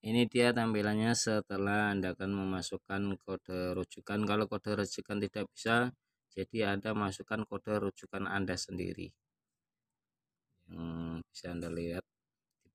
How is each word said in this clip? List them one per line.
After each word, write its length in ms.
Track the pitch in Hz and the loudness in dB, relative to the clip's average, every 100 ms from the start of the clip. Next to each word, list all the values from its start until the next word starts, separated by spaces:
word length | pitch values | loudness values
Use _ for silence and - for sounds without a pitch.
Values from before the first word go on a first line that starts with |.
| 107 | 2
Ini 240 | 117 117 | 4 4
dia 240 | 123 120 | 6 6
tampilannya 640 | 120 113 107 104 107 110 117 | 6 2 2 2 4 4 2
setelah 720 | - 107 - 98 98 104 104 | 2 0 0 -2 2 4 2
Anda 240 | 101 92 | 2 0
akan 160 | 85 98 | -2 -2
memasukkan 880 | 101 95 95 87 92 _ 98 101 95 - | 0 0 -2 -4 -8 _ -2 0 -2 -4
kode 480 | 95 - 92 90 | -8 -4 -4 -2
rujukan. 480 | 90 90 - - 104 | -2 -4 -8 -4 0
Kalau 240 | 104 104 104 | 2 2 2
kode 320 | 104 - 104 | -2 -2 0
rujukan 400 | 98 - - 104 | 0 -4 -4 -2
tidak 320 | 101 107 - | -2 -2 -6
bisa, 400 | - 113 117 123 - _ _ _ | -4 4 4 4 -4 _ _ _
jadi 480 | - 95 113 101 101 | -8 -6 0 0 0
Anda 160 | 107 | 0
masukkan 480 | 107 101 95 - 110 | 0 0 -2 -4 -4
kode 400 | 107 101 - 104 | -4 -6 -2 0
rujukan 480 | 101 - - 98 95 | 0 -4 -10 -6 -2
Anda 240 | 98 92 | -2 0
sendiri. 560 | 90 - 92 90 - 90 - _ _ _ _ _ _ _ _ _ _ _ _ _ 90 87 | -2 -4 -6 -6 -6 -10 -14 _ _ _ _ _ _ _ _ _ _ _ _ _ _ -16
Hmm, 560 | 87 82 82 82 82 - | -8 -6 -4 -6 -6 -10
bisa 240 | - 87 | -12 -8
Anda 160 | 87 85 | -6 -4
lihat 320 | 85 85 85 - _ _ _ _ _ | -4 -4 -4 -8 _ _ _ _ _
di 80 | _ | _